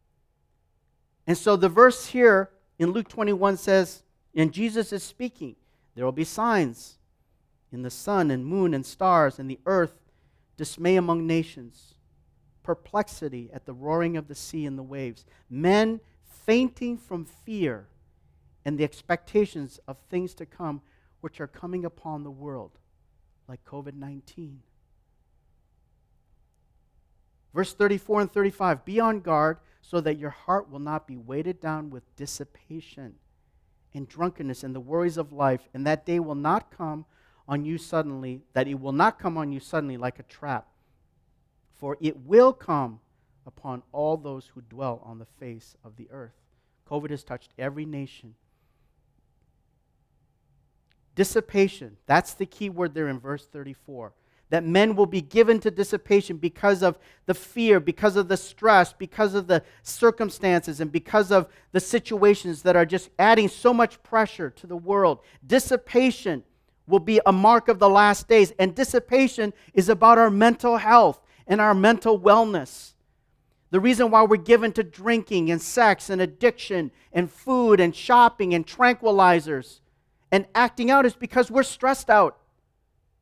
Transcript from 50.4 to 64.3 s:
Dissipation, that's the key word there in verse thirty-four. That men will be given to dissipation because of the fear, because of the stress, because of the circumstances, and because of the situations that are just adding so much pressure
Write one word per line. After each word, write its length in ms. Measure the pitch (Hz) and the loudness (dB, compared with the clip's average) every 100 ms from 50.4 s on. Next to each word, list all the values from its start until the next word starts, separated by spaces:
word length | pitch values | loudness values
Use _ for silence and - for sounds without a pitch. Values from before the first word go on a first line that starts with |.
| _ _ _ _ _ _ _ - | _ _ _ _ _ _ _ -4
Dissipation, 800 | 196 226 220 202 196 - 120 101 - | -4 -4 -4 0 -2 -2 -20 -12 -2
that's 280 | 151 175 | 0 0
the 120 | - 190 | -8 -14
key 240 | - 202 | -10 -12
word 240 | 175 175 | -8 -8
there 160 | 147 151 | -6 -8
in 100 | 131 | -8
verse 260 | 135 143 _ | -10 -14 _
thirty-four. 680 | 147 139 135 - 131 110 _ _ _ _ | -20 -18 -20 -20 -20 -20 _ _ _ _
That 160 | 165 165 | -4 0
men 320 | 180 214 202 | 2 2 2
will 80 | 196 | 0
be 160 | 185 | -2
given 400 | 147 220 226 226 | 0 4 4 4
to 100 | 214 | 0
dissipation 640 | 175 196 208 - 202 196 165 | -4 -4 -6 0 0 0 -6
because 480 | 165 - 202 196 | -8 -2 0 2
of 160 | 180 160 _ _ - | 0 -2 _ _ -8
the 80 | |
fear, 460 | 180 - - 226 196 | -8 -8 -2 4 4
because 380 | 151 170 208 190 | 2 -2 0 0
of 100 | 180 | -2
the 80 | 185 | -4
stress, 560 | - - 220 202 175 | -6 -2 4 4 4
because 420 | - 185 - 208 | -2 -10 -4 -2
of 140 | 196 175 | -2 0
the 160 | 170 - _ | 0 -2 _
circumstances, 1000 | - - 233 226 214 - 190 175 165 147 | -16 0 0 0 -4 -4 0 0 -2 -8
and 100 | 156 | -6
because 400 | 160 - 214 190 | -6 -2 0 2
of 160 | 196 170 _ _ | 2 0 _ _
the 80 | 185 | -6
situations 840 | - 240 - 214 202 202 180 160 | -2 -4 -4 2 4 4 -2 -4
that 120 | 180 175 | 2 2
are 100 | 170 | 2
just 240 | 185 - - | -2 -6 0
adding 300 | 202 226 202 | 4 4 2
so 260 | - 240 | 0 0
much 300 | 240 226 - | 2 0 -4
pressure 460 | _ 226 214 | _ -2 -2